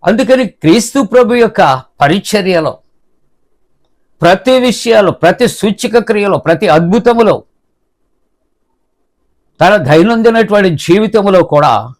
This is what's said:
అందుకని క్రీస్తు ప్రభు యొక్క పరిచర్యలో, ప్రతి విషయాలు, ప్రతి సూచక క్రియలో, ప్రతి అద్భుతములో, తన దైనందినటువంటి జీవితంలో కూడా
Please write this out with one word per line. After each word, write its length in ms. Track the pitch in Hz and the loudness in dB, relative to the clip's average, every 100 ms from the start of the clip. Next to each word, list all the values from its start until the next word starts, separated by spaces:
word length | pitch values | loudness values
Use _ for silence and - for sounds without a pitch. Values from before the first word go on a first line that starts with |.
అందుకని 440 | 175 226 247 254 247 | -2 -2 0 0 -2
క్రీస్తు 540 | _ 151 190 - 269 | _ 0 0 0 -4
ప్రభు 320 | 220 240 240 | 0 0 0
యొక్క 500 | 240 226 214 165 131 - _ | 0 0 0 0 -2 -6 _
పరిచర్యలో, 760 | 143 185 - 214 190 175 151 95 _ _ _ _ _ _ _ _ _ _ _ _ _ _ | -2 -2 -4 -4 -2 -2 -4 -8 _ _ _ _ _ _ _ _ _ _ _ _ _ _
ప్రతి 380 | 170 185 - 254 | 0 0 0 0
విషయాలు, 520 | 247 220 - 220 190 | 0 -4 0 2 2
ప్రతి 360 | - 165 185 240 | 0 -2 0 -2
సూచక 500 | - 208 202 226 233 | -2 -6 -4 -2 -2
క్రియలో, 400 | 214 208 202 160 | -2 -4 -2 -4
ప్రతి 300 | - 160 208 | -2 -2 0
అద్భుతములో, 760 | 156 170 214 247 233 220 143 - _ _ _ _ _ _ _ _ _ _ _ _ _ _ _ _ _ _ _ _ _ | 0 2 0 0 0 0 -2 -6 _ _ _ _ _ _ _ _ _ _ _ _ _ _ _ _ _ _ _ _ _
తన 160 | 170 208 | 0 0
దైనందినటువంటి 920 | 131 151 185 233 226 226 214 208 190 | 2 2 2 2 2 0 0 0 0
జీవితంలో 760 | 151 - 185 220 220 196 190 | -2 0 0 2 0 2 2
కూడా 500 | 151 147 147 113 113 | 2 0 0 0 -4